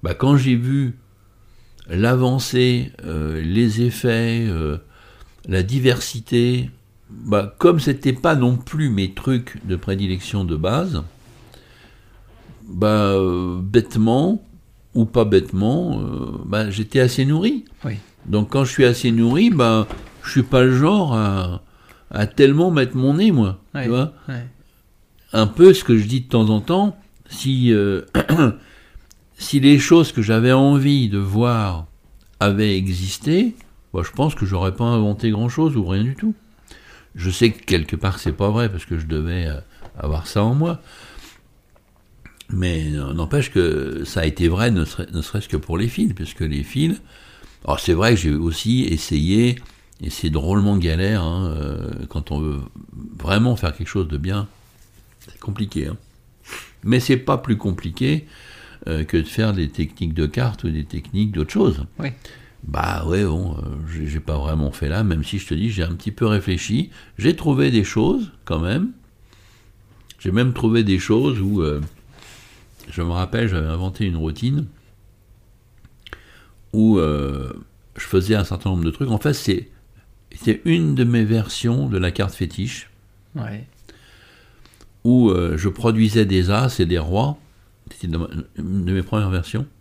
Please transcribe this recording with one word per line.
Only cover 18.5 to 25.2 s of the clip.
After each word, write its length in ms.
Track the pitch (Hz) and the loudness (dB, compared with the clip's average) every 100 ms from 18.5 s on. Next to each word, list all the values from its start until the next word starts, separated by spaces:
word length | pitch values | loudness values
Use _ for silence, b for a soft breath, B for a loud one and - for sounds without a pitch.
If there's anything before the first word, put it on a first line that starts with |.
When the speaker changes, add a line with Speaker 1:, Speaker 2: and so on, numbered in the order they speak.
| 139 131 | 0 0
Speaker 1:
je 60 | |
suis 120 | - 127 | 4 4
assez 240 | 120 127 | 4 0
nourri, 400 | 113 117 139 233 | 2 4 4 4
bah, 360 | 170 117 110 101 - - - - | 4 4 2 0 -8 -16 -16 -2
je 60 | |
suis 120 | 135 | 0
pas 200 | 120 131 | 4 4
le 120 | 127 127 | 6 6
genre 380 | 151 208 165 113 | 4 4 2 0
à, 460 | 104 98 90 87 - b b b b | 0 0 -2 -6 -12 b b b b
à 160 | - 107 | -4 -4
tellement 440 | - 139 143 180 | 6 6 8 2
mettre 260 | 160 127 131 | 2 0 2
mon 160 | 131 | 2
nez, 180 | 151 214 | 4 4
moi, 300 | 156 104 92 _ | 4 2 -2 _
Speaker 2:
Ouais, 100 | 147 | -6
Speaker 1:
tu 60 | 123 | -2
vois. 220 | 123 147 - - | 0 -2 -6 -12
Speaker 2:
ouais. 180 | 127 123 - - _ _ _ _ _ | -12 -12 -18 -20 _ _ _ _ _